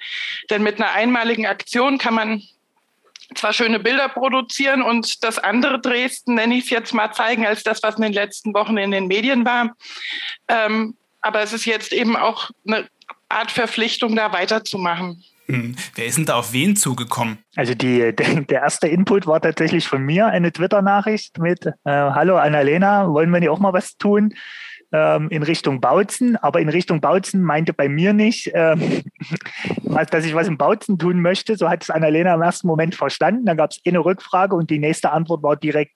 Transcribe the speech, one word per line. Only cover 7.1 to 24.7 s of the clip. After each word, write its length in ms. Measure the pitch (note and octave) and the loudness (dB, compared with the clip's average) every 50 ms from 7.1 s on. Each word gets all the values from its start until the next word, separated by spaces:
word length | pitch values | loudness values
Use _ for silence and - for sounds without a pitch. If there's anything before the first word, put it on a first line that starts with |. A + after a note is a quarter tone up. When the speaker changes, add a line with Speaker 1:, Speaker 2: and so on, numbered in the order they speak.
Speaker 1:
zeigen 340 | - - A#3 A3 B3 A3 A3 | -2 -2 -2 0 0 0 0
als 160 | G#3 A3 G#3+ - | 0 -2 -2 -2
das, 180 | A3 A3 - | -4 -2 -2
was 140 | - G#3+ G#3+ | -2 -2 -2
in 60 | A3 | -2
den 100 | A3 G#3+ | -2 -2
letzten 420 | G3+ G3+ G#3 G3+ - - - A3 G3+ | 0 -2 -4 -4 -8 -8 -6 -2 -2
Wochen 220 | G#3 G#3 G#3 A3 | 0 0 0 0
in 140 | G3+ G3 G3+ | 0 0 0
den 180 | G3 F#3+ F#3+ F#3 | -2 -2 0 0
Medien 360 | F#3+ G#3+ A3 C4 C#4 A#3+ A3+ | 0 0 2 2 2 2 2
war. 300 | A#3+ B3 A#3+ A#3+ A3+ A#3 _ - - - - - - - - - - - - _ - | 2 0 0 0 -2 -4 _ -18 -18 -16 -14 -12 -10 -10 -10 -10 -10 -12 -10 _ -2
Ähm, 480 | A#3 A3+ A3 G#3+ A3 A3 A3 A3 - _ _ _ _ _ | 0 0 0 0 0 -2 -2 -4 -8 _ _ _ _ _
aber 220 | - G#3+ G#3+ G#3+ | -4 -2 -2 -2
es 100 | G#3 G#3 | -2 -2
ist 120 | A3+ A3 - | -4 -4 -4
jetzt 280 | A#3 A3 G#3+ A3 - | -2 -4 -4 -4 -4
eben 240 | - A#3+ A#3+ A3 A3+ | -2 0 0 0 0
auch 340 | - - A3+ A3 - - - - _ - | 2 0 0 -2 -2 -8 -12 -14 _ -4
eine 200 | G3+ A3 G#3 - - _ _ _ - - _ _ - | -4 -2 -2 -4 -8 _ _ _ -20 -20 _ _ -6
Art 220 | - G#3+ A3+ G#3+ | -4 -4 -4 -4
Verpflichtung, 640 | - B3+ A#3+ A3 - A#3 A3 A3+ - - B3+ A3 A3 | -2 -2 -2 -2 -2 -2 -2 -2 -2 -2 -2 0 0
da 180 | A3 G#3+ G#3 | 0 0 0
weiterzumachen. 920 | F#3+ F3 F#3 - A3 A3 G#3+ - - G3 F#3 F3 E3+ E3+ F#3 F3+ E3+ F3 - _ _ _ _ | -2 -2 -2 -2 -2 -2 -2 -6 -6 -4 -2 -2 -2 -2 -4 -8 -10 -12 -18 _ _ _ _
Speaker 2:
Hm. 300 | - C3 B2 A#2 A#2+ B2+ D3 - - - | -4 -4 -2 -4 -4 -8 -10 -12 -12 -8
Wer 120 | - A2+ | -6 -4
ist 120 | A#2+ B2 D#3+ | -2 -2 0
denn 60 | D#3 | 0
da 100 | D3+ C3 | 0 0
auf 160 | A#2+ A2+ G#2+ | 0 -2 0
wen 240 | A#2+ B2+ D3+ G3+ G3+ | 0 0 2 2 2
zugekommen? 600 | - - C#3+ B2 B2+ A#2+ A#2 - B2 A#2 A2+ A2 - _ _ _ | 2 0 -2 -2 -4 -4 -6 -4 -4 -4 -4 -6 -8 _ _ _
Speaker 3:
Also 180 | D#3 C3+ A#2+ B2 | -4 -2 -2 -2
die, 240 | A2+ C3 B2+ B2 A#2+ | 0 0 2 2 4
<laughs> 180 | A#2 A2+ G#2+ | 2 2 2
der, 240 | - - - - D#3+ | 0 0 0 0 0
der 200 | C#3 - C#3+ B2+ | 0 0 0 0
erste 260 | C#3 D3 - - - D#3 | 2 0 0 0 0 2
Input 380 | D#3+ F3+ F#3+ - G3+ G3+ G3 | 2 2 4 4 2 2 2
war 140 | - D#3 D#3+ | 2 2 2
tatsächlich 460 | - E3 D3+ - D#3+ D#3+ F3+ E3 - | 2 0 0 0 0 0 0 0 0
von 160 | - D3 C3+ | 0 -2 -2
mir, 240 | C3+ C#3 D#3+ F#3+ A3 | 0 0 2 2 4
eine 260 | A3 F#3 F#3 F3 E3+ | 2 2 2 0 0
Twitter-Nachricht 840 | - - F3 F#3+ G#3+ G3+ F#3+ G3 G3+ G3+ G3 A3 G#3+ G#3 - - - E3 | 0 -2 0 2 2 2 4 4 2 2 2 0 -2 -4 -6 -10 -6 -2
mit, 280 | E3 E3+ F3+ - - | -2 0 0 -2 -4
äh, 60 | E3 - - - | -6 -8 -4 -4
„Hallo 520 | D3 C#3+ C#3+ C#3+ C#3 C3 C#3+ D#3+ F#3 F#3 | -2 0 2 2 2 2 2 2 4 4
Annalena, 760 | E3 D3 D3+ D3+ D3 C#3 C#3 D3+ F3+ G3 G3 G#3 G3+ G3 E3+ | 4 4 2 2 2 2 2 4 4 4 4 4 2 2 2
wollen 180 | D3 D3 E3 E3+ | 2 2 2 4
wir 100 | F3 F3 | 4 4
nicht 80 | E3+ D3 | 2 2
auch 120 | D#3 F#3+ | 2 2
mal 120 | G3 G3 | 2 2
was 240 | F#3 F#3 - - - | 2 0 -2 -4 -6
tun?“ 380 | - - G3+ G3+ G#3 G#3 G#3+ - - - - - - - - | -2 0 2 4 4 2 2 0 -6 -12 -18 -16 -16 -16 -18